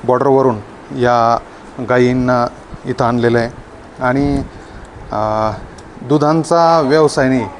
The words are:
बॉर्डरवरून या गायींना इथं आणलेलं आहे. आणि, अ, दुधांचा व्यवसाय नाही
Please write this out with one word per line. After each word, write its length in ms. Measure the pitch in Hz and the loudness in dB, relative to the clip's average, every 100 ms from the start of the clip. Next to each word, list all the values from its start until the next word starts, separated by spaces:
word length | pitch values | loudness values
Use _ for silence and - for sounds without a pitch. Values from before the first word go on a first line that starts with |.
बॉर्डरवरून 520 | 123 123 135 135 131 110 - - - 135 | 0 2 4 4 4 0 -10 -20 -12 -2
या 420 | 123 120 117 117 - - - - 120 | 2 4 2 0 -4 -20 -18 -12 -2
गायींना 580 | 123 123 127 127 123 120 - - - | 2 2 2 0 0 0 -6 -18 -12
इथं 200 | 131 123 | -10 -2
आणलेलं 340 | 120 120 117 117 | 0 2 2 2
आहे. 120 | 117 - - - - - | -2 -8 -20 -20 -20 -4
आणि, 400 | 127 135 143 139 - - - - - - - | -2 0 0 -2 -6 -14 -20 -20 -20 -18 -8
अ, 380 | 110 107 107 107 101 - - - - | -4 -2 0 -2 -4 -14 -20 -20 -16
दुधांचा 800 | 123 147 147 160 156 170 165 165 | -2 2 2 0 2 2 4 4
व्यवसाय 480 | 131 156 151 151 131 | 4 2 2 2 0
नाही 200 | 131 101 | 0 -2